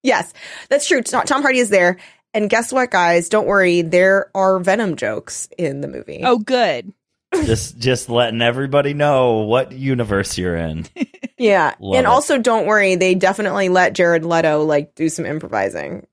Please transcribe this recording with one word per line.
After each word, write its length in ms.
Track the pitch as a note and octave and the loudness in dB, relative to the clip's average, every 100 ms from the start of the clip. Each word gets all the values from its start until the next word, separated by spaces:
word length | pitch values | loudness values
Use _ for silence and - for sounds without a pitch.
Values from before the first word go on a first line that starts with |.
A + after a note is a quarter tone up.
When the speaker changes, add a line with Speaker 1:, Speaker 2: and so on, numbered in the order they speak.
Speaker 1:
Yes, 320 | B3+ G3+ F3 - - - - | 0 0 -2 -14 -20 -20 -2
that's 180 | C#4 - | -2 2
true. 160 | C4+ | 0
Tom, 200 | A3+ B3 - | 0 -4 0
Tom 160 | C#4 | 0
Hardy 160 | C#4 B3+ | 2 0
is 100 | A#3 | 2
there. 280 | G3+ F3 F3+ - _ _ A3 | 4 2 0 -10 _ _ -4
And 140 | G#3 | 0
guess 240 | A3 A#3 | 0 0
what, 160 | B3+ B3 | -2 0
guys? 400 | F#3+ F3 F3 E3+ | 2 4 2 2
Don't 160 | A3 F#3 | 0 2
worry. 380 | G3 F#3 F3 | 2 4 2
There 480 | E3 F3+ F#3+ G3 - | 2 4 4 4 0
are 240 | G3 F#3+ F#3+ | 0 0 2
Venom 380 | F3+ G3+ G#3+ D3+ | 0 0 0 -4
jokes 520 | G#2+ G#2+ - - - - | -4 -6 -10 -14 -12 -6
in 260 | D#3+ C#3 | -6 -4
the 60 | C#3+ | -10
movie. 340 | B2+ - D3 | -12 -14 -6
Speaker 2:
Oh, 160 | - B3 | 0 0
good. 520 | G#3+ B3+ G#3+ C3 F#3+ - _ _ _ F#4 - | 0 0 0 -2 -8 -20 _ _ _ -4 0
Speaker 3:
Just, 320 | A2 - - | -2 -2 -4
just 320 | A#2+ B2 - | -2 -2 0
letting 320 | A#2+ A#2+ A2+ | 0 0 0
everybody 540 | A#2 B2 C3+ C#3+ C#3+ D3 | -2 0 -2 0 0 0
know 460 | D3 C3+ B2+ A2 | 0 2 2 2
what 300 | G#2+ B2 C3 | 2 0 0
universe 640 | C3 C3+ B2+ A2 G2 F#2+ - | -6 -4 -2 0 -2 -2 -4
you're 180 | F2+ E2+ | -4 -4
in. 280 | E2 D#2+ E2 - | -4 -6 -10 -8
Speaker 1:
<laughs> 120 | C#4+ - B3 _ | -8 -8 -18 _
Yeah. 380 | A#3 F#3+ D3+ - | 2 2 2 -2
Speaker 3:
Love 180 | G2 B3+ | -2 0
Speaker 1:
And 80 | A#3 | 2
Speaker 3:
it. 40 | |
Speaker 1:
also, 280 | B3+ D4+ C#4+ | 2 2 0
don't 300 | A#3 A3+ F3 | 2 0 0
worry. 280 | G#3+ G3 F#3 | 2 2 2
They 200 | F#3 F#3 | 2 2
definitely 520 | F#3 G3 G#3 G3+ F#3+ | 0 0 -4 -2 0
let 260 | F#3 F3+ | 2 2
Jared 300 | F#3+ F3 E3+ | 2 2 2
Leto, 400 | E3 E3 E3 D3+ | 0 0 2 0
like, 320 | D#3 D3 D3+ - | 2 0 -2 -4
do 140 | D#3+ | -4
some 160 | D#3 C#3+ | -4 -8
improvising. 840 | D3+ - G#2+ G2 E2+ C#2+ F2 - | -8 -6 -4 -2 -4 -10 -12 -16